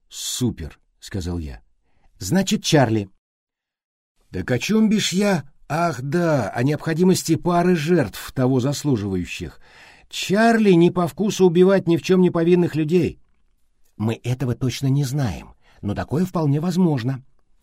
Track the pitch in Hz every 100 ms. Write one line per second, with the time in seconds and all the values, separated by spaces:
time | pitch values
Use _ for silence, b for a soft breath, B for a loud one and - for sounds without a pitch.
0 | _ - - - 123 80 76 - _ _
1 | - 98 85 87 73 64 _ _ _ _
2 | _ - 90 175 190 214 - 151 120 110
3 | 95 _ _ _ _ _ _ _ _ _
4 | _ _ _ 90 92 123 - 220 220 214
5 | - 175 208 185 - _ - 151 170 123
6 | 139 165 170 147 101 - 131 147 - 160
7 | 185 180 - 160 175 175 180 175 147 175
8 | 107 - - - 127 131 123 139 147 120
9 | 101 92 85 - 80 - B B B B
10 | B - - 196 226 226 208 170 175 180
11 | 175 - 202 185 185 170 185 190 185 165
12 | - 185 180 170 165 180 165 147 151 180
13 | 123 - _ _ _ _ _ _ _ -
14 | 107 - 123 127 127 123 127 - 135 139
15 | 139 147 123 69 53 - b b 101 101
16 | - 139 185 180 156 143 180 180 180 139
17 | 117 131 - _ _ _